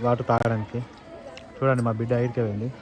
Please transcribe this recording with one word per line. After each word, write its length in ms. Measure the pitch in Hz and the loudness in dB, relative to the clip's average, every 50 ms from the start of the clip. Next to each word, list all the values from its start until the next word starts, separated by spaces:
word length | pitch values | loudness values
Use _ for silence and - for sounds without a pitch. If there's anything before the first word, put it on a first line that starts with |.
| 120 | 2
వాటర్ 200 | 120 123 120 120 - | 2 2 2 2 2
తాగడానికి. 480 | 117 113 - 113 113 107 104 - - 120 120 - - - - - - - - - - - - - - | 2 2 4 2 0 0 -2 -4 -6 -6 -6 -8 -12 -20 -18 -18 -18 -16 -16 -16 -16 -16 -16 -14 -6
చూడండి, 260 | - 135 135 127 123 117 | 0 2 2 4 4 2
మా 60 | 117 110 110 | 2 2 0
బిడ్డ 120 | 117 117 123 120 | 2 2 2 2
ఐదుకే 200 | 123 123 117 127 117 | 2 2 2 0 0
పోయింది 220 | 107 101 104 113 131 127 - | 0 0 -2 -4 -4 -6 -8